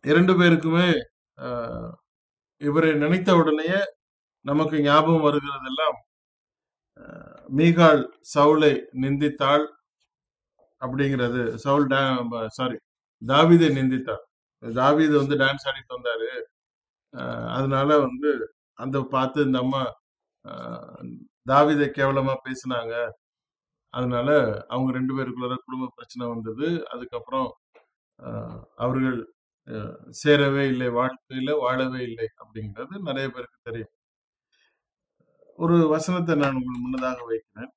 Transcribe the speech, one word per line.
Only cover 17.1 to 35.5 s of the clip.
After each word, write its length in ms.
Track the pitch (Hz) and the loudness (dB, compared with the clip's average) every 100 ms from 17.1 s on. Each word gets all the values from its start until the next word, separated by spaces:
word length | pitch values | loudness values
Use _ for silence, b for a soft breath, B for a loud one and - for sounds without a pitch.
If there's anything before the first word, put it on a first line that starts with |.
| 131 | -12
ஆ, 300 | 127 117 117 | -8 -8 -6
அதனால 440 | 120 135 135 143 147 | -4 -2 0 2 2
வந்து 560 | 131 127 147 131 110 _ _ | 2 -2 -2 -2 -6 _ _
அந்த 300 | - 131 135 | -12 -6 -4
பார்த்து 400 | 131 131 180 156 | -2 -2 -2 -2
இந்த 160 | 139 131 | 0 0
அம்மா, 340 | 127 135 123 - _ _ _ _ - | 0 -2 -6 -10 _ _ _ _ -18
ஆ, 320 | - 60 58 - - - 58 - _ - | -14 -12 -14 -16 -18 -16 -16 -20 _ 2
தாவீதை 400 | 135 151 147 139 | 4 4 2 0
கேவலமா 460 | 139 135 135 135 135 | 0 0 2 -2 -4
பேசினாங்க. 680 | 131 127 131 120 113 117 117 - _ _ _ _ _ _ _ | -8 -12 -6 -6 -6 -6 -6 -10 _ _ _ _ _ _ _
அதனால 720 | 127 127 120 131 147 120 101 - | -6 -2 -2 2 2 2 -4 -6
அவங்க 240 | 123 131 | -4 -2
ரெண்டு 240 | 127 131 135 | -2 -4 -4
பேருக்குள்ளார 400 | 123 127 123 127 | -6 -6 -8 -8
குடும்ப 240 | - 131 127 | -10 -12 -12
பிரச்சனை 340 | - 120 123 120 | -14 -20 -12 -10
வந்தது. 600 | 117 110 110 156 170 - | -8 -10 -6 -4 -4 -8
அதுக்கப்புறம், 640 | 123 123 120 - 131 127 - _ _ _ _ _ _ | -14 -12 -14 -8 -6 -6 -10 _ _ _ _ _ _
ஆ, 360 | 123 113 113 110 - _ | -14 -12 -12 -16 -20 _
அவர்கள், 580 | 123 131 131 120 113 _ _ _ - | -4 0 -2 -4 -10 _ _ _ -14
ஆ, 40 | 107 104 - - - | -12 -12 -16 -18 -4
சேரவே 440 | 151 143 139 139 135 | 4 4 4 2 0
இல்லை, 180 | 127 127 | -2 -2
வாழ்க்கையில 720 | 120 127 127 _ 131 131 151 | 0 -2 -4 _ -8 -2 -2
வாழவே 440 | 123 131 131 127 | 0 -2 -2 -4
இல்லை 260 | 123 117 113 _ | -8 -8 -10 _
அப்படிங்கிறது 600 | 113 110 104 101 135 202 | -18 -14 -12 -12 -14 -12
நிறைய 300 | 170 135 135 | -8 -6 -6
பேருக்கு 300 | 127 120 _ | -8 -18 _
தெரியும். 280 | - 113 110 _ _ _ _ _ _ _ _ _ _ _ _ _ _ _ _ | -12 -12 -12 _ _ _ _ _ _ _ _ _ _ _ _ _ _ _ _